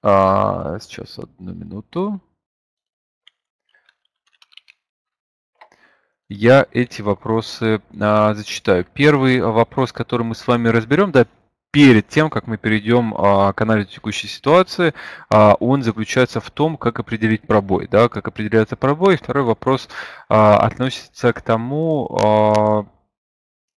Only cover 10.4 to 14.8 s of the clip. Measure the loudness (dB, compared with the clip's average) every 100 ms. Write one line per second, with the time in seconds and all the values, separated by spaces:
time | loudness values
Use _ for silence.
10.4 | -2 0 2 0 0 -2 2 2 0 _
11.4 | _ _ _ 4 6 6 4 -2 -2 -4
12.4 | -8 -6 -2 -2 0 0 0 0 2 2
13.4 | 2 0 -2 0 -2 -10 -10 -10 -12 -8
14.4 | 2 2 2 -2